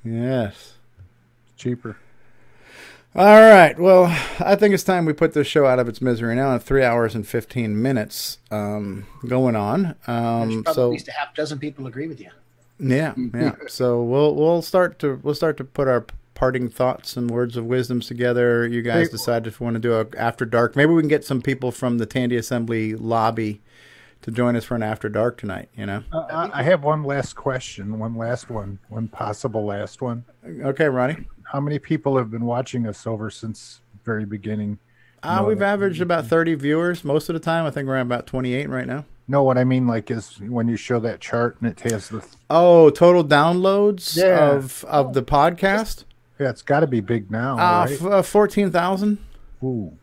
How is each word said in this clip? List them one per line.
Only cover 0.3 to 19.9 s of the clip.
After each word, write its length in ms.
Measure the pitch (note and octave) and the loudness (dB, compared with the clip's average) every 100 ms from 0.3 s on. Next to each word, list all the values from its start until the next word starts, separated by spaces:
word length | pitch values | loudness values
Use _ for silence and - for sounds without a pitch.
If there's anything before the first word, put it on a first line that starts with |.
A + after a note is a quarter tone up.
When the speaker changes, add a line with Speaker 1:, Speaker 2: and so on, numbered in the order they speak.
| C3 G#2 - - - _ _ - _ _ _ _ _ | -2 -4 -8 -20 -20 _ _ -20 _ _ _ _ _
Speaker 2:
Cheaper. 400 | B2+ A#2+ A2+ G#2 - - - - - - - - - - _ | -8 -8 -10 -16 -20 -20 -20 -20 -20 -20 -20 -20 -20 -20 _
Speaker 1:
All 260 | - G3 G#3+ | 4 10 12
right. 380 | A3 G3+ D#3+ B2+ | 12 12 10 6
Well, 280 | F3+ F#3 F3 D#3+ - - | 6 8 6 0 -6 -4
I 160 | F3+ G3 | 0 4
think 180 | G#3+ | 4
it's 80 | G3 | 2
time 240 | - F3+ D#3+ | 2 0 0
we 60 | |
put 200 | D3 D#3+ | 0 0
this 140 | D#3 C#3 | 0 0
show 180 | D#3 C#3 | 2 4
out 120 | B2+ | 4
of 100 | A#2+ | 0
its 140 | G#2+ | -2
misery 320 | B2+ A#2 A#2 | -2 0 -2
now 180 | A#2+ C#3 | -2 0
in 60 | B2 | -2
three 220 | - C3+ | 0 2
hours 300 | B2+ A#2 A2+ | 2 2 0
and 120 | A2+ G2+ | -2 -6
fifteen 540 | A#2+ - B2 A2 G#2 | -6 -6 -6 -4 -2
minutes, 580 | B2 C3 G#2 - - - _ | 0 -2 -4 -8 -10 -12 _
um, 560 | G#2+ G#2 G#2+ G2+ F#2+ G2 - A#2+ | -8 -6 -6 -8 -12 -14 -14 -4
going 300 | B2+ C3 A2 | 0 2 0
on. 380 | G2+ C#3+ F3+ - - | 0 -2 -2 -6 -6
Um, 440 | A#2+ A#2 A#2 A2+ | -4 -2 -2 -2
Speaker 3:
There's 120 | A2 | -2
probably 120 | G#2 | -2
Speaker 1:
so 100 | - B2 | 0 0
Speaker 3:
at 40 | |
least 180 | - - | -2 -8
a 40 | |
half 220 | D3+ C#3+ | -10 -10
dozen 240 | - D3+ D3 | -8 -8 -8
people 280 | D3 C#3 C3 | -10 -12 -14
agree 220 | A#2+ D#3+ | -10 -12
with 120 | B2+ | -12
you. 100 | F#2+ _ _ _ _ _ | -20 _ _ _ _ _
Speaker 1:
Yeah, 360 | C#3 C3 D#3 - | 0 0 0 -4
Speaker 3:
<laughs> 100 | B2 | -6
Speaker 1:
yeah. 200 | A#2 B2 - - | -2 -4 -4 -14
So 340 | - B2+ A#2+ | -2 0 0
we'll, 320 | A#2+ C3 D3+ | 0 2 2
we'll 260 | D3 D#3 E3+ | 2 2 0
start 380 | - F#3 F3+ - | 0 0 0 -2
to, 200 | D3 C3 | -4 -4
we'll 120 | C#3+ | -6
start 220 | C#3+ D#3+ D3 | -2 -2 -4
to 60 | |
put 240 | C3 - C3+ | -8 -2 0
our 160 | A#2+ A#2 - _ | 0 -2 -18 _
parting 340 | - C3 B2+ B2 | -2 -2 0 -6
thoughts 480 | - B2+ - - C3 | -2 -2 -2 -10 -6
and 140 | A#2+ | -4
words 260 | A#2+ B2 A#2+ | -2 -4 -6
of 80 | |
wisdoms 420 | A2+ B2+ A#2+ B2 A#2 | -4 -2 -2 -4 -6
together. 600 | A#2+ B2 B2 A#2+ A#2+ A#2 | -4 -2 2 2 2 0
You 160 | A#2+ | -2
guys 240 | A#2 A2+ E3 | 0 0 0
Speaker 2:
Hey, 60 | |
Speaker 1:
decide 340 | A2+ - A#2 A2 | -2 -2 -2 -4
if 140 | - | -8
you 40 | |
wanna 140 | A#2+ A2+ | -6 -4
do 160 | A#2+ | 0